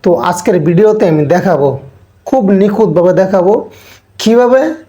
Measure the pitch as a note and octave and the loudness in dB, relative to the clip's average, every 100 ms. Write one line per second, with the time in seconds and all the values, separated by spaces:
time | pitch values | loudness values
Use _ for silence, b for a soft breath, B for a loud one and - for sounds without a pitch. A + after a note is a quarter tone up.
0 | F#3 E3+ F3 F3+ - F3+ D3+ E3+ G#3+ G#3+ | 0 0 -2 -4 -2 0 0 2 2 2
1 | G3 D#3 C#3+ F3+ F#3 D#3 C#3 B2+ - - | 0 0 0 0 0 0 -2 -4 -14 -20
2 | _ _ - C4+ G3 G3 G#3 G#3 G#3 D#3+ | _ _ -4 -2 0 2 0 0 0 2
3 | F3 F3+ F#3+ F#3+ F3+ A3+ - B B B | 2 0 0 0 0 -2 -4 B B B
4 | _ - A3 A#3 B3 C4 D#4+ D#4+ | _ -4 0 2 2 2 0 -6